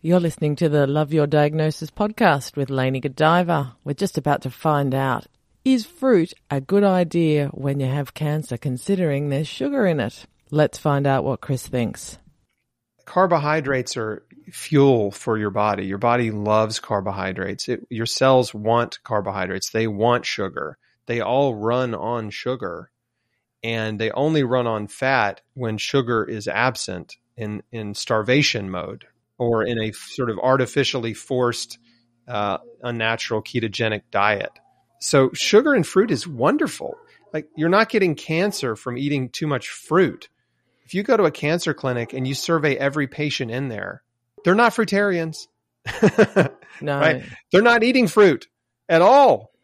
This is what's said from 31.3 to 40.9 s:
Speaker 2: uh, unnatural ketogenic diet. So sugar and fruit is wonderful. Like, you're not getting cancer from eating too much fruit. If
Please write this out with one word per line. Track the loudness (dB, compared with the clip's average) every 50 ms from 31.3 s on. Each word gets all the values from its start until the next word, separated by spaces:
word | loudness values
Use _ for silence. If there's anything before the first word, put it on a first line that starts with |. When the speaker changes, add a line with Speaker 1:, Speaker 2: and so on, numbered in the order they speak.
| -2 0 0 0 0 -2 -8 -12 -14 -20 _ _ _ _ _ _ _ _ _
Speaker 2:
uh, | -10 -6 -4 -2 -2 -4 -6 -8 -14 -20 _ -8
unnatural | -8 -4 -2 -2 -2 -2 -2 -4 -4 -4 -6
ketogenic | -6 -4 -6 -4 -4 -4 -4 -2 -2 -2 -2 -4 _ _
diet. | -2 2 2 2 2 0 -2 -8 _ -14 _ _ _ _ _ _ _ _
So | -8 2 4 4 4 4 2
sugar | -2 -4 4 6 6 6 6 2
and | 2 2
fruit | 2 2 2 2 4
is | 2 -2 -2
wonderful. | -8 -6 0 0 2 2 2 -2 -4 -6 -8 -10 -12 -12 -12 -18 _ _ _ _ _ -8
Like, | -8 -8 _ _
you're | -2 0 2
not | 4 4 2 2
getting | 2 2 2 2 0
cancer | -2 -4 -4 -2 0 0 -2 -2 -4 -4 -4 -6
from | -6 -6 -8 -6 -4
eating | -4 -2 -2 -2 -4 -4
too | -6 -6 -4
much | -2 -4 -4 -4 -8
fruit. | -16 -16 -6 0 2 4 4 2 0 -6 -16 -20 _ _ _ _ _ _ _ _ _ _ _
If | _